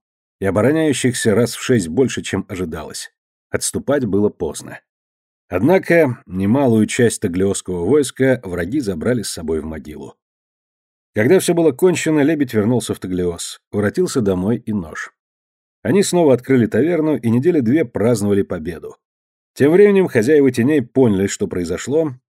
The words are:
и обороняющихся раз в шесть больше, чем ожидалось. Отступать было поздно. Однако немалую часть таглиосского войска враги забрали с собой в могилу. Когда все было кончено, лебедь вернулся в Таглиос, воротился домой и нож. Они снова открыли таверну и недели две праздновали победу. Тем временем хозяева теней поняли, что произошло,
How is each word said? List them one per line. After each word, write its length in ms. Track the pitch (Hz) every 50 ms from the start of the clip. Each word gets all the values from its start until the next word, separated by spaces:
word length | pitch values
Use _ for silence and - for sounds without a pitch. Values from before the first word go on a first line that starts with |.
| _ _ _ _ _ _ _ -
и 60 | 95
обороняющихся 880 | 98 85 104 107 135 156 160 156 151 127 - - 123 123 - - 113 98
раз 200 | 113 120 113 -
в 80 | -
шесть 240 | - - 127 110 87
больше, 360 | 78 82 123 131 113 - -
чем 220 | 85 - - 95 - -
ожидалось. 640 | 98 90 92 80 82 82 73 - - - - - _ _ _ _ _ _ _ _
Отступать 560 | - - - - - - - - 143 147 123
было 220 | 98 92 101 104 101
поздно. 520 | - - 85 73 71 - - - - - _ _ _ _ _ _ _ _ _ _ _ _ _ -
Однако 760 | 90 92 110 160 190 190 - - 170 170 156 131 123 - _
немалую 600 | - 90 95 95 101 123 143 143 120 113 110 107
часть 340 | 107 - - 120 107 - -
таглиосского 640 | - 92 85 92 98 98 95 - - 95 90 87 85
войска 560 | 101 143 151 131 127 - - 135 127 127 127
враги 380 | - 95 87 87 87 87 127 156
забрали 420 | 127 98 90 78 80 110 127 113
с 80 | 95 -
собой 300 | - - 80 78 82 78
в 40 | 71
могилу. 500 | 80 78 76 65 73 73 69 67 62 - _ _ _ _ _ _ _ _ _ _ _ _ _ _ _ _ _ _ _
Когда 280 | - 107 107 135 185 180
все 140 | - - 170
было 180 | 170 165 151
кончено, 480 | 123 - 180 185 170 - - 156 156 147
лебедь 340 | 135 156 165 147 139 123 113
вернулся 400 | 107 101 117 127 113 - - 95
в 60 | -
Таглиос, 600 | - 92 92 90 90 87 85 - - - - - _ _
воротился 480 | - 104 101 101 - 180 185 - - 139
домой 380 | 107 98 95 90 92 107 120 127
и 140 | - 110
нож. 400 | 107 101 82 78 - - - - _ _ _ _ _ _ _ _ _ _ _ _ _ _
Они 220 | - 104 160 202 190
снова 300 | - 180 180 165 139 123
открыли 320 | 123 - - 135 123 110
таверну 500 | - - 110 143 170 175 156 156 156 147
и 140 | 113 - 113
недели 280 | 113 127 139 180 175 151
две 260 | 117 107 139 165 143
праздновали 580 | 123 - 95 101 120 123 98 101 101 101 101
победу. 540 | 95 - 92 87 78 87 80 76 73 - - _ _ _ _ _ _ _ _ _ _ _ -
Тем 180 | - 131 147
временем 340 | 170 196 208 208 196 190 180
хозяева 460 | - - 117 104 135 156 147 139 131
теней 300 | 123 117 113 143 156 143
поняли, 440 | 120 - - 131 131 113 98 92 98
что 220 | 98 - - 104 87
произошло, 680 | - 90 87 82 87 82 - 117 139 165 160 147 127 - _ _